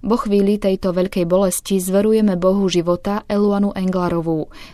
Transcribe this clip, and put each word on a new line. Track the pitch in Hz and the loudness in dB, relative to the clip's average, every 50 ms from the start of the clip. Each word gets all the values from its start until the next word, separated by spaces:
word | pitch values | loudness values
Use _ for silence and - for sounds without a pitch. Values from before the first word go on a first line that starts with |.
| - | -4
Vo | 196 226 240 | -2 -2 -2
chvíli | - 214 202 202 196 196 208 208 | 0 0 2 2 4 2 2 0
tejto | - 196 190 190 - 190 175 | 0 -2 -2 0 -2 -2 0
veľkej | 185 180 190 - 196 175 | 0 -2 -2 -2 -2 0
bolesti | 165 180 190 202 185 - - - - 196 190 | 2 2 2 2 0 -2 -4 -4 -2 -2 -2
zverujeme | 180 185 185 196 214 214 220 220 214 202 185 175 | 0 0 0 2 2 4 2 4 4 2 2 2
Bohu | 185 185 196 202 196 185 | 2 2 2 2 0 2
života | 175 175 165 175 175 175 - 202 202 214 - | 0 0 0 0 -2 -2 -2 -4 -4 -4 -4
Eluanu | - 208 202 208 208 202 202 202 202 - | -4 -2 0 0 2 2 0 0 -2 -2
Englarovú. | 196 190 185 185 185 180 175 170 170 160 165 160 156 147 - - - - - | -2 -4 -2 -2 0 -2 0 -2 -2 -2 -2 -2 -4 -4 -8 -12 -18 -20 -20